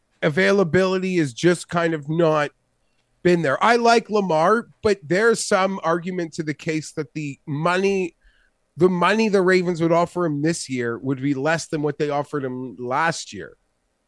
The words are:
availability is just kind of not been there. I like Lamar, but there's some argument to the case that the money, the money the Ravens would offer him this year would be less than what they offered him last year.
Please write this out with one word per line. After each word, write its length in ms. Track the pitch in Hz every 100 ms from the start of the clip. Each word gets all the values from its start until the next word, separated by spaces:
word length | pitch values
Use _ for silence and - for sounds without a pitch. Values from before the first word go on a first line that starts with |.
| _ -
availability 920 | 170 151 196 202 180 175 190 190 185 180
is 140 | 147
just 360 | 117 165 175 -
kind 240 | 175 170
of 160 | 160 143
not 400 | 160 165 156 147 _ _ _ _ _ _ _
been 220 | 175 175
there. 200 | 147 135
I 120 | 208 240
like 340 | 233 233 -
Lamar, 600 | 208 190 156 170 226 - _
but 160 | 220 196
there's 420 | 143 175 226 226 -
some 340 | 202 196 190
argument 500 | 160 170 170 180 170
to 100 | -
the 120 | 151 147
case 380 | - 156 151
that 200 | - 147
the 240 | 160 147 135 -
money, 680 | 143 165 180 196 196 185 - _ _ _ _ _ -
the 140 | 180
money 400 | 180 175 214 220
the 140 | 196
Ravens 400 | 180 185 175 170
would 80 | 165
offer 340 | 165 170 175 175
him 160 | 147
this 260 | 156 170 -
year 300 | 127 120 117
would 240 | 131 135
be 140 | 143 135
less 320 | 147 165 -
than 160 | 156
what 160 | 147 143
they 100 | 147
offered 340 | 143 139 147
him 320 | 131 127 127 117
last 540 | 123 131 165 160 -
year. 220 | 98 73 - _ _ _ _